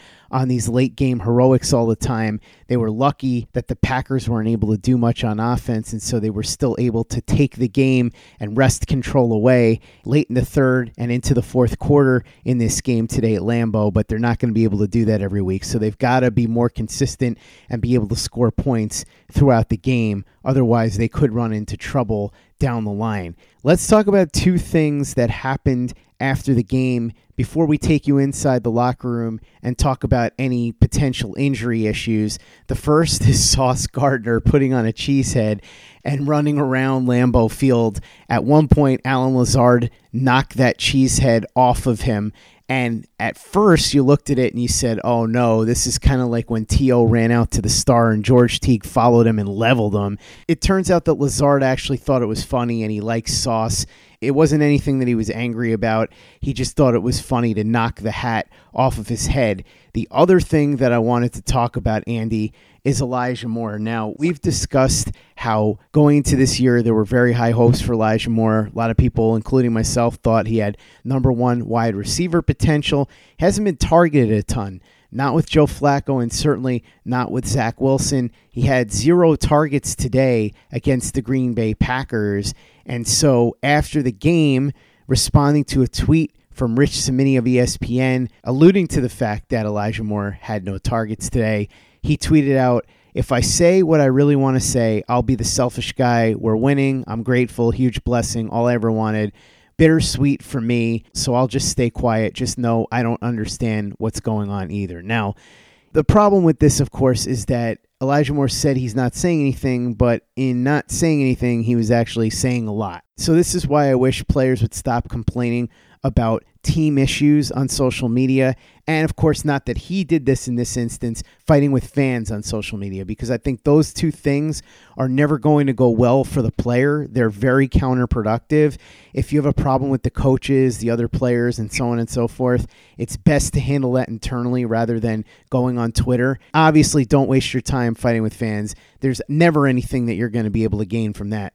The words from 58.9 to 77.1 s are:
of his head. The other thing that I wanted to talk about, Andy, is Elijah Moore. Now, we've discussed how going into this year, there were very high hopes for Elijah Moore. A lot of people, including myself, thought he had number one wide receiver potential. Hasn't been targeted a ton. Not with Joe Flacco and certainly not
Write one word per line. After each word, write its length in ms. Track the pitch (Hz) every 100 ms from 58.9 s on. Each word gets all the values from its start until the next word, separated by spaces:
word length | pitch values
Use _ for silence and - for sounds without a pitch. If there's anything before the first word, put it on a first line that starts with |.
| -
of 120 | 104
his 180 | 113 -
head. 380 | 139 117 95 - _ _ -
The 140 | -
other 300 | - 180 185
thing 360 | - 156 147 139
that 160 | 127
I 60 | 120
wanted 340 | 113 120 120 120
to 80 |
talk 340 | - 127 120 -
about, 280 | 104 107 -
Andy, 480 | 117 110 107 107 - _ _ 135
is 160 | 131
Elijah 480 | 131 123 123 123 120
Moore. 320 | 113 113 107
Now, 340 | 107 113 107 -
we've 220 | 160 165
discussed 680 | 175 131 - 139 135 - - - _ -
how 420 | 117 107 107 101 _
going 280 | - 147 147
into 180 | 139 135
this 240 | 131 117
year, 220 | 127 120
there 120 | 117 110
were 100 | 101
very 280 | 123 123
high 180 | 117 117
hopes 300 | 117 120 127
for 140 | - 113
Elijah 360 | 110 110 120
Moore. 400 | 113 110 110 104
A 60 | -
lot 120 | 117
of 60 | 113
people, 380 | 127 - 113 113
including 380 | - 131 120
myself, 440 | 113 110 123 120 117
thought 300 | 120 113 107
he 120 | 113
had 200 | 104 - - _ -
number 280 | 135 131
one 340 | 117 123 120 113
wide 300 | 113 117 98
receiver 460 | 107 151 180 170
potential. 680 | 156 147 - 151 - 143 139 _ _ -
Hasn't 240 | 175 196 208
been 120 | 156
targeted 560 | - 165 170 147 113
a 100 | 107 -
ton. 360 | 120 98 92 _ _ _ 113
Not 200 | 139 147
with 140 | -
Joe 180 | 156 147
Flacco 560 | - 143 139 143 135
and 100 | 117
certainly 520 | - 151 127 127 120 - _
not 260 | -